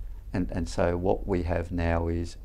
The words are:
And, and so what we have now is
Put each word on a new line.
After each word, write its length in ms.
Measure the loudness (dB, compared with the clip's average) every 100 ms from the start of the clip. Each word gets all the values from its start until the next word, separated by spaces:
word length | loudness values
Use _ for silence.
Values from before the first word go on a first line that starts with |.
| -10 -10 -4
And, 180 | -2 0
and 180 | -2 -2
so 260 | 2 2 4
what 320 | 2 2 2
we 160 | 0
have 280 | 2 0 0
now 360 | 0 2 2 2
is 300 | 0 -2 -8